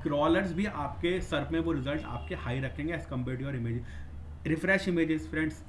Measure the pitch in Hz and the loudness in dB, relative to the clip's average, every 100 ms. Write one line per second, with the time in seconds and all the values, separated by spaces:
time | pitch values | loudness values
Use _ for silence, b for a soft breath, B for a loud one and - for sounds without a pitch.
0 | 156 143 156 180 190 170 208 151 139 - | 0 4 6 6 4 0 0 0 -4 0
1 | 170 185 - 151 139 160 165 156 131 151 | 0 2 0 0 0 0 2 0 0 -2
2 | - 120 - 165 120 131 131 - 151 165 | -4 -8 -6 -6 -2 -2 -2 -4 -4 -4
3 | - 127 123 127 139 131 117 120 - - | -4 -4 -2 -2 -4 -2 -2 -4 -6 -8
4 | - - - - - 160 180 190 190 175 | -10 -10 -10 -6 -2 0 4 4 4 2
5 | 160 156 - 156 156 - | 4 2 0 0 0 -2